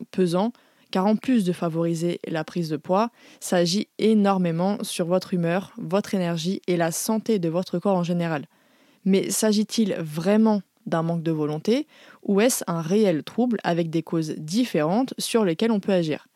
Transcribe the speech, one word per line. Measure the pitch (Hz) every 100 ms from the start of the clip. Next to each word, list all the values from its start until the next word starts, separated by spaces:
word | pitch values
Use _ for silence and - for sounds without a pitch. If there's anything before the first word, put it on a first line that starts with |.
| -
pesant, | - 180 175 226 - _ _ _
car | 190 196
en | 220
plus | - 247 180
de |
favoriser | 170 170 165 170 165 175 - -
la | 160
prise | 156 175 160
de | 151
poids, | - 185 233 _ - -
ça | - 185
agit | 170 196 - -
énormément | 214 220 196 190 175 165 190 208
sur | 214 - 170
votre | 185 -
humeur, | 180 165 180 185 -
votre | 160 190 - 196
énergie | 170 170 165 196 -
et | 175
la | 165
santé | 165 - 220 220 214
de | 165
votre | 170 185 175
corps | 202 185
en |
général. | 170 175 170 151 - _ _ _ _ _ 190
Mais | 190 -
s'agit-il | 202 214 208 214 - 202
vraiment | - 160 151 170 214 220 208 - _ -
d'un | 165
manque | 165 170
de | 160
volonté, | 156 151 151 202 254 302 - - -
ou | - 196
est-ce | 247 - -
un | 170
réel | 156 208 208 156 -
trouble | - 247 214 -
avec | 170 165
des | 160
causes | - 165 156 -
différentes | 151 202 247 170 151 208 262 -
sur | - 226
lesquelles | 196 160 226
on | 214
peut | -
agir ? | 185 160 135 _